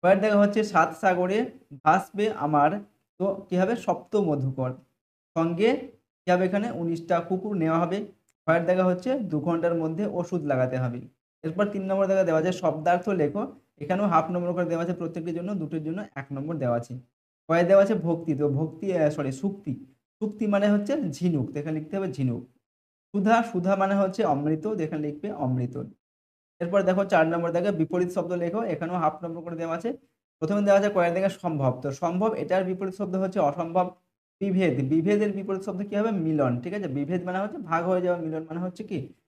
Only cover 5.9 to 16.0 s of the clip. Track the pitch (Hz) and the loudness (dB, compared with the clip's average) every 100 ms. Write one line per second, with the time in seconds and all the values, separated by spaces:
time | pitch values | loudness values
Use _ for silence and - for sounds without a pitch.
5.9 | - _ _ - 180 185 202 208 - 170 | -18 _ _ 0 2 2 0 -2 -4 -4
6.9 | 165 165 170 170 185 214 202 160 165 175 | -4 0 -2 0 -4 -2 0 2 2 2
7.9 | 196 202 - _ _ - 165 170 185 185 | -2 -6 -14 _ _ 0 2 4 4 4
8.9 | 180 254 269 196 151 151 165 170 170 160 | 2 0 -2 -2 -2 0 0 0 0 -2
9.9 | 160 208 175 175 180 151 131 127 127 127 | -2 -4 -2 -2 -2 0 0 0 0 -4
10.9 | 123 - _ _ _ 160 175 202 202 190 | -4 -12 _ _ _ -8 -2 -2 -2 -2
11.9 | 190 190 190 180 160 165 180 170 151 156 | 0 2 4 4 4 2 2 0 0 2
12.9 | 175 175 190 147 196 254 - _ _ 147 | 2 2 0 0 0 -6 -10 _ _ -4
13.9 | 185 202 170 160 180 175 175 170 165 170 | 0 4 2 2 -2 -2 -2 -2 -2 -2
14.9 | 175 165 165 165 165 180 202 156 160 156 | -4 -6 -6 -6 -6 -6 -6 -6 -6 -6
15.9 | 175 | -8